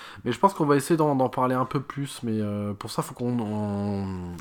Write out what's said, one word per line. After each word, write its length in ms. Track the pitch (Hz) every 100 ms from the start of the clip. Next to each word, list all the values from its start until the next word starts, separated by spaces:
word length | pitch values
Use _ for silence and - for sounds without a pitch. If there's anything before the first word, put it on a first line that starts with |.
| - -
Mais 60 | 120
je 80 | 120
pense 160 | 196
qu'on 100 | -
va 120 | 151 143
essayer 200 | - 165
d'en, 200 | 151 139
d'en 120 | 127
parler 280 | - 127 127
un 80 |
peu 160 | 123 143
plus. 400 | 120 - 139 -
Mais, 160 | 117 110
euh, 320 | 104 104 104
pour 200 | 101 110
ça, 100 | -
faut 120 | -
qu'on 220 | 131 123 123
on, 640 | 107 107 104 101 101 98 98 95 87 87